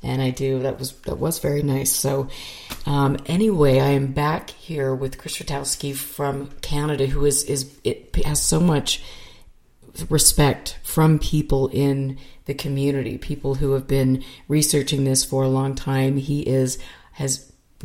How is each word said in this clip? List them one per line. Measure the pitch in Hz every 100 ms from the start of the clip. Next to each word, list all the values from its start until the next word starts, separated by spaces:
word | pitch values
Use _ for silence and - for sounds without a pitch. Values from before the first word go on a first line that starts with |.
And | 135 131
I | 131
do, | 127 135 131
that | 131 -
was, | 131 -
that | - 73
was | 151 165
very | 143 143
nice. | 143 135 135
So, | - 139 139 135 - - - - - 147
um, | 139 139 139 -
anyway, | 175 220 180 143 131
I | 139
am | 139 135
back | 143 147 160 -
here | - - 151 135
with | 131 135 -
Chris | 160 -
Rutowski | - 139 139 - 143
from | 135 - - 143 139 139 -
Canada, | - 143 151 139
who | 135 143 147
is, | 135
is, | - 139 131 -
it | - - - -
has | 147 147
so | - 160
much | 175 143 - - - - - - - - _ _ - - -
respect | 156 - - 143 - - -
from | - 160 156 151
people | - 156 147 139 135
in | 123 139 135 135 135 - - -
the |
community, | 135 139 139 139 139 120 -
people | - 147 135 135
who | 143
have | 135 135
been | 135 131 131 - - -
researching | 151 147 147 135 139
this | 135 131 -
for | 135
a | 131
long | 131 135
time. | 135 143 135 135 139
He | 143 143
is, | - 131 127 - - - - -
has | 135 131 - _ _ _